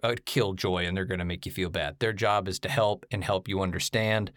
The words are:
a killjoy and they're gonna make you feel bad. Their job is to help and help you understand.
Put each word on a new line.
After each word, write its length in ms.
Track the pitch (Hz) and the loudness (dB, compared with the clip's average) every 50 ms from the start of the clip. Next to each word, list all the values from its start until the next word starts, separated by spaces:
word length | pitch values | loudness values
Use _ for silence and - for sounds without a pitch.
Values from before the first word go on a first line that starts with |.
| - 117 120 | 0 0 -2
a 20 | |
killjoy 720 | - - - - 139 110 98 95 92 - 98 90 90 87 | -2 -4 -2 0 2 2 2 0 -2 0 0 0 0 0
and 100 | 87 90 | 0 0
they're 80 | 95 92 | 0 -2
gonna 200 | 90 92 87 87 | -2 -2 -2 -2
make 200 | 87 87 87 - | -2 -4 -6 -6
you 80 | - - | -8 -4
feel 160 | 95 90 85 | -2 -2 -2
bad. 300 | 87 87 76 73 71 - | 0 -2 -2 -2 -2 -2
Their 140 | 117 113 107 | -2 -2 0
job 340 | 95 113 104 104 104 92 95 | 2 2 2 2 2 2 0
is 120 | 90 - | -4 -4
to 80 | - - | -4 -2
help 360 | - 120 110 104 104 98 - - | 2 2 4 2 2 0 -4 -6
and 120 | - 101 92 | -4 -4 0
help 240 | - 101 92 - 98 | 0 0 0 0 0
you 120 | 98 95 | -2 0
understand. 720 | 95 92 87 90 - - - 113 110 110 107 110 104 101 - | 0 0 0 -2 -2 0 0 0 2 2 2 2 0 -2 -6